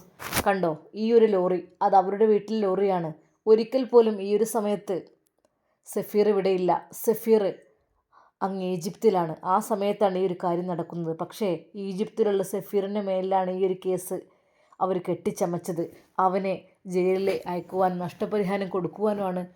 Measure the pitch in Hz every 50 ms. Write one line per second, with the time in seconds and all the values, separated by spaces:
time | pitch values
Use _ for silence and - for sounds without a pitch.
0 | - - _ - - - - - - 208 196 190 175 165 156 151 - - - 202
1 | 220 220 233 233 220 214 208 185 180 185 185 175 - - _ _ 196 202 190 190
2 | 185 190 196 202 220 220 214 202 202 208 220 220 208 190 185 185 202 196 190 180
3 | 170 156 156 - _ _ _ _ _ 214 220 220 226 220 - 262 262 220 - 240
4 | 226 220 214 196 190 202 208 208 220 220 - 240 208 208 208 196 202 - 196 160
5 | 156 - _ _ _ _ _ _ _ _ _ _ _ _ _ _ _ - - 214
6 | 190 - - 208 208 208 208 196 185 190 190 185 180 175 165 - - - - -
7 | - - 220 220 - 233 220 214 196 185 - - - _ _ _ _ _ _ _
8 | _ _ _ - _ _ _ _ - 190 196 190 185 180 185 180 160 202 - -
9 | - 220 196 180 170 160 156 - - 180 185 208 214 - 233 196 196 202 208 202
10 | 214 190 185 185 190 190 180 180 - 180 170 175 180 180 175 160 165 - - 170
11 | 170 160 160 160 175 165 - - 226 202 170 156 - - - 208 196 196 190 180
12 | 214 208 - - 220 208 202 196 185 180 - 202 185 - - 202 190 196 202 208
13 | 202 196 190 185 185 190 190 190 185 185 185 185 196 185 185 185 - 190 185 175
14 | 180 - 185 180 - - _ _ _ _ _ _ _ _ _ - - 185 190 180
15 | 175 - 175 156 - 214 - - 202 175 175 - 175 - 180 156 170 - - -
16 | _ _ _ - 190 185 185 196 190 190 185 - - - _ _ _ 190 180 185
17 | 180 185 185 185 196 196 185 160 - 180 180 180 170 175 - 185 190 185 180 180
18 | 180 170 - - 214 190 208 214 208 180 202 196 196 180 170 196 175 165 - -
19 | 202 214 208 202 202 190 180 180 180 180 -